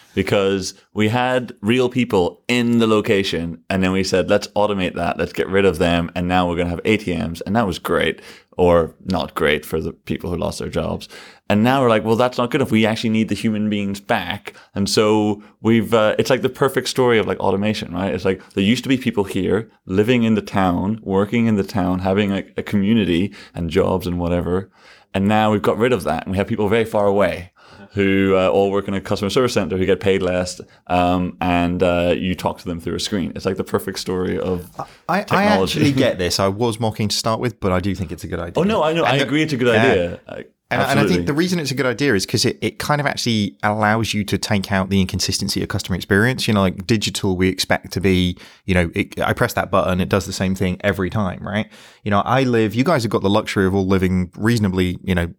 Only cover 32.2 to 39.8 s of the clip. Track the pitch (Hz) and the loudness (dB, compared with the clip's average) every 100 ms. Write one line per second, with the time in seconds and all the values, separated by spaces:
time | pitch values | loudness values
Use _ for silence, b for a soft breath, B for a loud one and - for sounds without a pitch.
32.2 | 92 82 87 - - 85 87 90 - 101 | -2 -2 -4 -6 -8 -8 -6 -6 -4 -4
33.2 | 76 - - 92 92 104 - 95 - 92 | -4 -4 -4 -4 -2 -4 -4 -6 -4 -2
34.2 | 92 92 90 90 85 - - - - 180 | -2 -2 -2 -4 -6 -12 -14 -12 -4 -4
35.2 | 208 170 208 202 185 151 147 135 120 92 | 0 0 2 2 0 2 2 4 2 0
36.2 | 87 - 98 101 120 110 110 - 104 - | -2 0 0 0 -2 -2 -4 -2 -2 -2
37.2 | 117 113 123 - 98 92 95 95 82 87 | -2 -2 -4 -2 0 0 0 -4 -6 -8
38.2 | 85 87 85 135 190 220 156 165 120 139 | -8 -8 -4 0 0 2 2 2 2 2
39.2 | 120 147 156 131 120 110 | 0 0 0 2 2 4